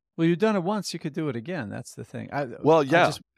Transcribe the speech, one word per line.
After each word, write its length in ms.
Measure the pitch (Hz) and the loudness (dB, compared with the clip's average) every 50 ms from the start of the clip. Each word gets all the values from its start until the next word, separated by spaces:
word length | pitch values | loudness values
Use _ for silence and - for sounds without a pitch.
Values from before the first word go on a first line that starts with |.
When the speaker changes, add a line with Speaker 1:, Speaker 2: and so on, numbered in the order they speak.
| _ _ _ | _ _ _
Speaker 1:
Well, 100 | - 165 | 0 0
you've 120 | 165 175 156 | 2 2 2
done 160 | 208 220 214 | 2 0 0
it 60 | 196 160 | 0 -2
once, 300 | 180 214 208 180 - - | -2 -4 -4 -6 -8 -10
you 60 | 165 | -10
could 140 | - 160 135 | -10 -8 -6
do 160 | - 160 147 | -6 -4 -4
it 60 | 113 | -4
again. 340 | 117 110 139 190 170 113 101 | -6 -8 -8 -8 -8 -8 -8
That's 240 | 104 117 123 - - | -10 -10 -12 -12 -14
the 100 | - 120 | -16 -16
thing. 240 | - - 117 110 - - | -14 -12 -12 -12 -8 -6
I, 140 | 139 147 117 113 - - | -6 -6 -6 -8 0 4
Speaker 2:
Well, 180 | 143 160 160 | 6 6 6
Speaker 1:
I 20 | 147 | 6
Speaker 2:
yeah, 240 | 131 160 170 170 | 6 6 6 6
Speaker 1:
just 160 | - - - - _ _ | 4 2 -2 -8 _ _